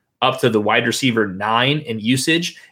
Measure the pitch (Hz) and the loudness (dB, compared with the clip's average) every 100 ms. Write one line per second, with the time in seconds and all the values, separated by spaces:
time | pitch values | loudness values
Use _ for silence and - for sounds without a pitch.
0 | _ - 123 123 123 107 104 117 123 - | _ -2 -2 2 2 2 2 2 0 0
1 | 131 113 104 92 104 117 127 151 135 110 | 0 0 0 -2 -2 0 2 -2 -4 -4
2 | 110 131 165 165 175 - - | -2 0 0 -2 -2 -10 -20